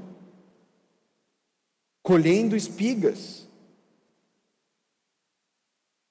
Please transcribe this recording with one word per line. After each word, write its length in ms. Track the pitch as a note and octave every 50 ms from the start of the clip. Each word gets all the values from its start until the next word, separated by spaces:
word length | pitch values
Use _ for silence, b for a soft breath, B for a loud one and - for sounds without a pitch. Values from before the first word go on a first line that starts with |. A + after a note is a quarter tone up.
| - - - - - - - - - _ _ _ _ _ _ _ _ _ _ _ _ _ _ _ _ _ _ _ _ _ _ _ _ _ _ _ _ _ _ _ -
colhendo 500 | - F#3 E3 D#3 E3 F3+ G#3+ A#3 A3 G#3+
espigas, 920 | G#3+ - - - - G3+ A#3+ C4 G#3+ F3 G#3+ - - - - - - - - - - - _ _ _ _ _ _ _ _ _ _ _ _ _ _ _ _ _ _ _ _ _ _ _ _ _ _ _ _ _ _ _ _ _ _ _ _ _ _ _ _ _ _ _ _ _ _ _ _ _